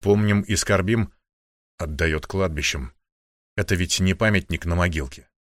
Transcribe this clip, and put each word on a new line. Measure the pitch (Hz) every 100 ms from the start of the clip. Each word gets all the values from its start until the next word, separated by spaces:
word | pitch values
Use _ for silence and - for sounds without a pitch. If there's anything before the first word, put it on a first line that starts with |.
Помним | 101 104 104 101
и | 101 98
скорбим", | - 98 92 113 101 _ _ _ _ _ _ _
отдает | 76 76 82 78 -
кладбищем. | 95 95 73 71 - 65 _ _ _ _ _ _ -
Это | 98
ведь | 90 87 -
не | 95
памятник | 92 110 101 - 85 85
на | 85
могилке. | 90 80 67 - - _ _